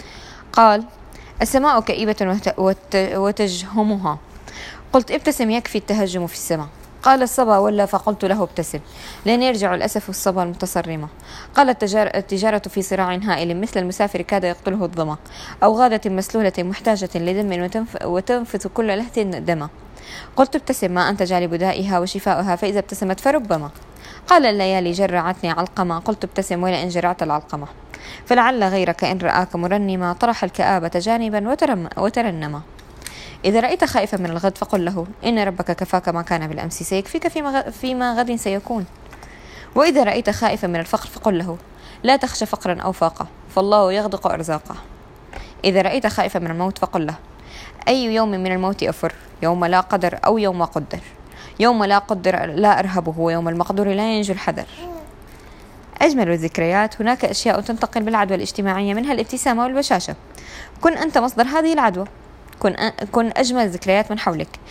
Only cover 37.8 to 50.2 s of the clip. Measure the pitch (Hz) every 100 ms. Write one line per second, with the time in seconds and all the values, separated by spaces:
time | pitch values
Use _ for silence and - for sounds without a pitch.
37.8 | 254 254 247 233 240 233 202 196 - 226
38.8 | 180 - - - - - - - - 240
39.8 | 302 269 208 240 202 214 226 - 180 170
40.8 | 170 - - - 220 175 180 170 - -
41.8 | - - 240 277 254 - 208 208 185 175
42.8 | 190 185 165 - 165 - - 190 196 208
43.8 | 190 196 208 190 180 165 160 156 - -
44.8 | - - - - - - - - 196 190
45.8 | 185 254 214 - 180 180 170 165 185 -
46.8 | - 180 151 160 - - - - - -
47.8 | - 262 233 220 220 190 185 185 185 202
48.8 | - - 165 - - - 160 175 175 185
49.8 | - 196 175 -